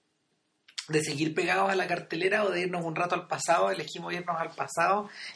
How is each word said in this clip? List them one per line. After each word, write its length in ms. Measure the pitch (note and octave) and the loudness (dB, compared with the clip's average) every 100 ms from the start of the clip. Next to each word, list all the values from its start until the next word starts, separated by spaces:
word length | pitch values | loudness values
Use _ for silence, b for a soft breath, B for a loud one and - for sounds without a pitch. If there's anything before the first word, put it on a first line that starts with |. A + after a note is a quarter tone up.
| _ _ _ _ _ _ - - - | _ _ _ _ _ _ -14 -12 -2
de 120 | D#3 | 0
seguir 280 | D#3 C#3+ D#3+ | 0 0 0
pegados 380 | D#3+ E3+ F#3+ G3 | 0 2 4 4
a 60 | F#3+ | 2
la 100 | F3 | 0
cartelera 580 | E3+ - E3 F#3+ G#3+ | -2 -4 -2 2 2
o 60 | G3 | 2
de 120 | F3 | 0
irnos 220 | F#3 F3 | -2 -2
un 120 | E3 D#3+ | -2 -2
rato 180 | F3 | 0
al 140 | E3+ - | -2 -2
pasado. 420 | D3 - F3 G3 | -2 2 4 4
Elegimos 420 | F#3 D3+ F3 E3+ | 0 -6 -8 -6
irnos 240 | F3 F3 E3 | -4 -4 -4
al 100 | D#3+ | -4
pasado 580 | D#3+ - E3+ F3 G#3 G#3 B B | -6 -4 2 4 2 0 B B